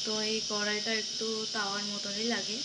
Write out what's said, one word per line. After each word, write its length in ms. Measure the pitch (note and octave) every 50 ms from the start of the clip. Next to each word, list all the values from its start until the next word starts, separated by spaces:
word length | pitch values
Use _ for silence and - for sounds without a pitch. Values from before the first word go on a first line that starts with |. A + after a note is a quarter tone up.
| -
তো 80 | A3 G#3+ G#3+ G#3+ G#3+
এই 80 | A3 A3 G#3+ -
কড়াইটা 400 | G#3+ G#3 G#3 G#3 G#3 G#3+ G#3 A3+ A3+ G#3+
একটু 260 | G#3+ - - - A3+ A3 A3 A3 A3 A3 -
তাওয়ার 280 | A3+ G#3 G3 G3 G3+ G#3 G#3
মতনই 360 | G3+ G3+ - G3+ G3 G#3 A3 A#3 A#3
লাগে। 240 | G3+ F#3 F#3 G#3 B3 D4